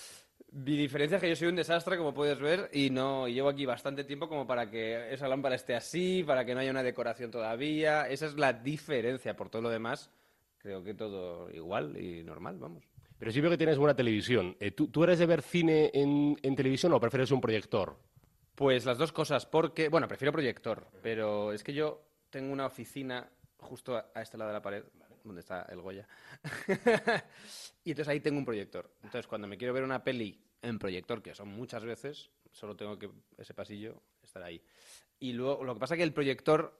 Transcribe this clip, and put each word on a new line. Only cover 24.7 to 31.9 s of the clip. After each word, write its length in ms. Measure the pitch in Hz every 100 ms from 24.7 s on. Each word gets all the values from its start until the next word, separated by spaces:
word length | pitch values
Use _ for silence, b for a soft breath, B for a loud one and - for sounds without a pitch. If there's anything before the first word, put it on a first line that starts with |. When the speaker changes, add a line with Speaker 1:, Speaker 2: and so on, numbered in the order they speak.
| 101 - _ - -
Speaker 1:
donde 160 | 110 90
está 220 | - 92 -
el 100 | 90
Goya. 260 | 90 95 104 B B B
<laughs> 800 | - - - 190 - 220 - 214 - B B B B -
Y 80 | -
entonces 200 | 151 143
ahí 80 | 147
tengo 180 | 147 143
un 80 | 131
proyector. 460 | 110 98 95 - _
Entonces, 220 | 104 123 110
cuando 220 | 110 104
me 100 | 98
quiero 160 | 123
ver 100 | 127
una 200 | 131 131
peli 360 | 131 127 107 - _ _
en 160 | 120 110
proyector, 460 | 101 90 - 117
que 100 | 90
son 140 | 85 101
muchas 360 | 101 123 120
veces, 460 | 113